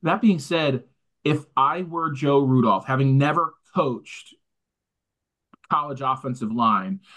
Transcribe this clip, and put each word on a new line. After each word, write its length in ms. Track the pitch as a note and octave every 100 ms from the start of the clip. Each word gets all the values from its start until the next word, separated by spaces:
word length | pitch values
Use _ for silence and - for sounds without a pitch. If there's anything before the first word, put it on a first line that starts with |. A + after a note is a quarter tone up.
That 180 | D#3+ G3+
being 180 | A3+ F3
said, 440 | - E3 D3 B2+ - _ _ _
if 220 | D3+ D3 - -
I 260 | C3+ E3+
were 280 | F3 E3 D#3+
Joe 280 | C3 C#3+ C#3
Rudolph, 460 | C3+ C3 A#2 F#2+ -
having 300 | C3 C3+ C3+
never 380 | C#3+ D#3 E3 - _ G3
coached 600 | D3 A#2 - - - _ _ _ _ _ _ _ _ _ _ _ _ _ _
college 320 | D#3 D3 C3+
offensive 500 | C3+ C3 C3+ B2 A2
line, 480 | A2+ A2+ G#2 F#2+ G2 -